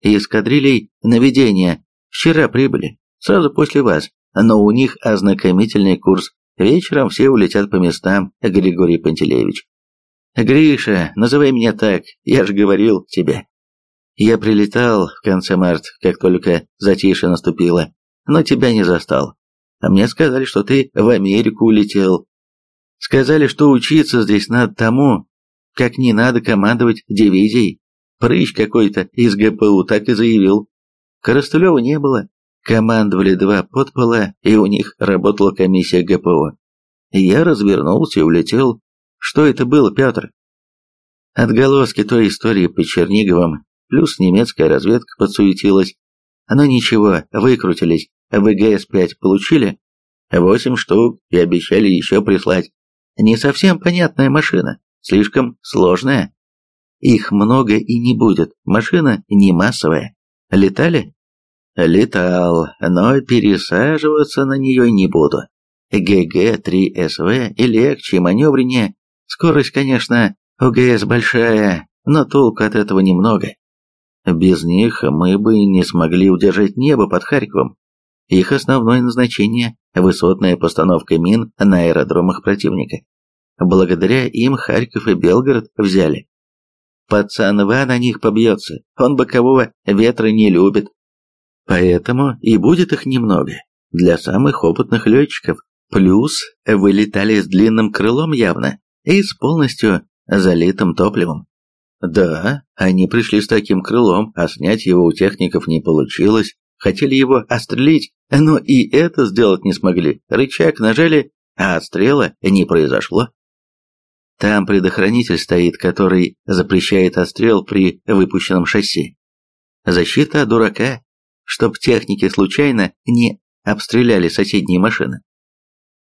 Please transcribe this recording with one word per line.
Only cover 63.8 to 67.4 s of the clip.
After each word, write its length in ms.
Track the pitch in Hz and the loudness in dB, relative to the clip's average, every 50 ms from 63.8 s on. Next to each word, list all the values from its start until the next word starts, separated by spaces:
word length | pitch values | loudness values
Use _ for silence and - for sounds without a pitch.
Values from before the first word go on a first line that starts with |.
| 123 147 156 151 151 151 151 151 147 147 - 139 139 | 0 0 -2 -2 -2 0 0 0 -2 -2 -2 -4 -4
на 120 | 135 135 135 | -2 -2 -4
неё 320 | 131 131 131 127 120 120 | -2 0 2 2 2 2
не 180 | 110 98 95 82 | 2 2 2 2
буду. 320 | - 82 76 71 - 65 - - _ _ _ _ _ _ _ _ | 2 2 0 0 0 -4 -8 -8 _ _ _ _ _ _ _ _
Г 340 | - 101 87 92 101 95 87 | -4 -4 0 0 0 0 0
Г 320 | 82 - 90 95 117 107 - | 0 -2 -2 0 0 -2 -4
три 360 | - - 87 92 95 - - | -4 -2 0 0 0 0 -2
С 220 | 92 87 80 - - | -4 -6 -6 -6 -4
В 320 | 80 92 113 131 | -4 -2 -2 -2